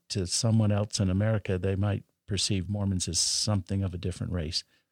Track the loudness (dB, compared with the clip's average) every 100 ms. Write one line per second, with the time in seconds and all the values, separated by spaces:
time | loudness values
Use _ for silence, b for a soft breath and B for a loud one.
0 | -6 -4 -2 0 4 4 4 2 0 0
1 | 2 2 2 0 0 -2 0 0 0 0
2 | -6 _ -6 -2 0 0 -2 -2 0 0
3 | -2 0 0 0 0 0 0 -2 -2 -2
4 | -4 -4 -4 -4 -2 -4 -8 _ _